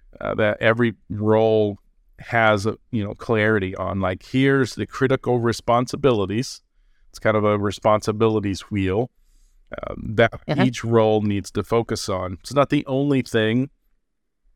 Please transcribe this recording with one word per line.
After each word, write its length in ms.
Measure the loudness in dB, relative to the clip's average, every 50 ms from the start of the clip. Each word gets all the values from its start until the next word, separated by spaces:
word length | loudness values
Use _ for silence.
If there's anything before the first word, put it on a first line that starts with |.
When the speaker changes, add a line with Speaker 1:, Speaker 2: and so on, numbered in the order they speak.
| _ -20 -18 -10
Speaker 1:
uh, 140 | -6 -4 -2
that 240 | 0 0 0 0 2
every 340 | 2 2 2 4 2 0 0 -4 _ _
role 680 | -8 -2 0 2 4 4 4 4 4 2 2 0 -2 -6 _ _ _ _ _ _ _ -20
has, 460 | -12 -2 0 2 4 4 4 4 2
a, 120 | -2 -6 -6 _ _
you 120 | -6 -6 -4
know, 120 | -4 -8
clarity 600 | -10 -4 -2 0 2 2 2 2 2 0 -2 -4
on, 240 | -6 -6 -4 -4 -2
like, 240 | -2 -2 -2 -4 -8
here's 500 | -4 0 2 2 4 4 2 0 -2 -2
the 100 | -6 -8
critical 540 | -8 -2 -2 0 0 0 0 0 0 0 0
responsibilities. 1200 | 0 0 -2 -2 -2 0 0 0 0 -2 -4 0 0 2 2 2 0 -2 -2 -4 -6 -6 -10 -16 -20 _ _ _ _ _ _ _ _ -20
It's 80 | -20 -4
kind 180 | -2 0 2
of 80 | 2 2
a 140 | 2 2 2
responsibilities 1040 | 0 -2 -4 0 2 2 2 2 2 -2 0 0 2 2 2 0 0 -2 -4 -6 -8 -6
wheel, 400 | -4 -2 0 0 0 -2 -2 -4 -8 _ _ _ _ _ _ _ _ _ _ _ -14 -12 -12
um, 320 | -12 -12 -10 -10 -6 0
that 180 | 2 2 2 0 -4 -6
Speaker 2:
Mm-hmm. 160 | -4 0 0 2
Speaker 1:
each 220 | 0 0 -2 -2
role 380 | 0 2 4 4 4 2 2 0
needs 280 | 0 -2 -2 -4 -6 -6
to 100 | -6 -4
focus 460 | -2 -2 -2 0 -2 -4 -6 -4 -6
on. 300 | -6 -6 -6 -8 -10 -12
It's 140 | -12 -4 0
not 160 | 0 0 2
the 140 | 0 -2 -2
only 360 | -2 -2 -2 0 2 0 0 0
thing 480 | 0 0 0 2 2 2 0 -2 -2 -6 _ _ _ _ _ _ _ _ _ _ _ _ _ _ _ _